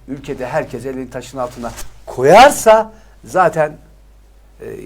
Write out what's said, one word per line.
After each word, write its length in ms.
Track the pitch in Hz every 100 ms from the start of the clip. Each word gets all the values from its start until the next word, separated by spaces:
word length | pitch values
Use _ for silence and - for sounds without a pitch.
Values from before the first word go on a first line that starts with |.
| -
ülkede 380 | 139 139 127 123
herkes 400 | 156 135 120 131
elini 240 | 131 127
taşın 280 | 127 123 135
altına 320 | 123 120 117 - - - -
koyarsa 840 | - 135 202 277 - 226 220 214 - - -
zaten, 520 | 113 165 170 160 151 151 - _ _ _ _ _ _ -
e, 60 | 113 98